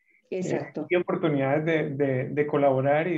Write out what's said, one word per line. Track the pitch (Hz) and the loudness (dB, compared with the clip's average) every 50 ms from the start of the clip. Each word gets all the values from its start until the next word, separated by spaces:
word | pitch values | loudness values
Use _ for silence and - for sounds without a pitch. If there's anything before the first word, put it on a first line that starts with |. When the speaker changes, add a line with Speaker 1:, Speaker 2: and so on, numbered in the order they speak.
| _ _ _ _ _ _ | _ _ _ _ _ _
Speaker 1:
Exacto. | - 185 180 - 143 143 139 - - 165 147 | -8 -6 -4 -4 -4 -4 -4 -6 -8 -10 -4
Speaker 2:
Eh, | - | 0
y | 175 | 0
oportunidades | 180 180 - 190 180 175 160 147 139 135 135 143 156 156 | 0 0 -2 -2 0 0 0 0 2 2 2 0 0 2
de, | 165 165 156 160 156 | 0 0 0 0 -2
de, | 139 135 143 135 131 127 131 143 | -2 -2 0 0 0 -2 -2 -2
de | 139 147 147 | -2 -2 -2
colaborar | 147 - 147 143 139 131 131 131 139 143 151 165 180 | 0 2 2 4 4 4 4 2 2 2 2 0 0
y | 170 | -2